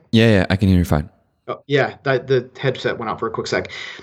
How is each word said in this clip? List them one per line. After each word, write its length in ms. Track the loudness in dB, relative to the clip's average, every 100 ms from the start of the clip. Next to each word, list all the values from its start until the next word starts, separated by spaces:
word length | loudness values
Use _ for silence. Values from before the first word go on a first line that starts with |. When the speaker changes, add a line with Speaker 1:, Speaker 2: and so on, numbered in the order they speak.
| _
Speaker 1:
Yeah, 180 | 4 4
yeah, 180 | 4 2
I 60 | 2
can 120 | 4
hear 80 | 4
you 80 |
fine. 240 | 4 0 -2 _ _ _ -12
Speaker 2:
Oh, 160 | -12 -2
yeah, 280 | -2 -2 -4
that, 240 | -2 -2 0
the 240 | -2 -2 -6
headset 400 | -4 -2 -4 -4
went 120 | -6
out 100 | -6
for 80 | -6
a 20 |
quick 160 | -6 -4
sec. 240 | -4 -4 -10 -16 -18